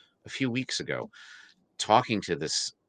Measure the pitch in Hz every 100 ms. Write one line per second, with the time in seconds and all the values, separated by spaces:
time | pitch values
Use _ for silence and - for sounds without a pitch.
0 | - _ - - 131 123 127 - - 65
1 | - - - - - _ _ - - 113
2 | 123 104 87 78 76 - - -